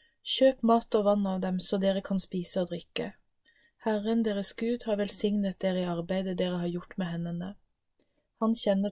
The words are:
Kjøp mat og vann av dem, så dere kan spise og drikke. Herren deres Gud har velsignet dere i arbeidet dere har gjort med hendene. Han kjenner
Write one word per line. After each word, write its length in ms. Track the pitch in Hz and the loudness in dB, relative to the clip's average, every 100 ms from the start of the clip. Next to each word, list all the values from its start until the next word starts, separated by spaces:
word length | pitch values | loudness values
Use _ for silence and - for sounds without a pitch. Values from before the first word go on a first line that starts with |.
| _ _ - | _ _ -6
Kjøp 380 | - 262 262 226 | 4 4 4 4
mat 300 | 233 - 220 | 4 4 2
og 60 | 202 | 4
vann 220 | 208 196 | 2 2
av 140 | 190 | -2
dem, 160 | 185 185 | -2 -2
så 160 | - 202 | -2 0
dere 240 | 196 190 | 2 0
kan 160 | - 190 | 0 -2
spise 460 | - 185 175 190 | -2 -4 -2 -2
og 80 | 175 | -2
drikke. 400 | 175 - - 165 - _ _ _ _ _ _ 220 | -4 -10 -8 -8 -10 _ _ _ _ _ _ -2
Herren 380 | 214 214 233 220 | -2 0 0 0
deres 300 | 202 196 - | -2 -4 -4
Gud 300 | 226 240 226 | -2 -2 -2
har 80 | 202 | -2
velsignet 640 | 202 - 208 208 196 185 | -2 -2 0 0 0 -2
dere 220 | 190 185 | 0 0
i 20 | 180 | 0
arbeidet 480 | 170 170 185 190 180 | -2 -2 -2 -2 -2
dere 180 | 180 180 | 0 0
har 80 | 175 | -2
gjort 240 | 175 - - | -4 -6 -6
med 140 | 170 | -4
hendene. 380 | 170 170 170 185 208 _ _ _ _ _ _ _ _ | -4 -4 -4 -8 -10 _ _ _ _ _ _ _ _
Han 140 | 220 233 | 0 2
kjenner 320 | 214 196 202 | 2 2 0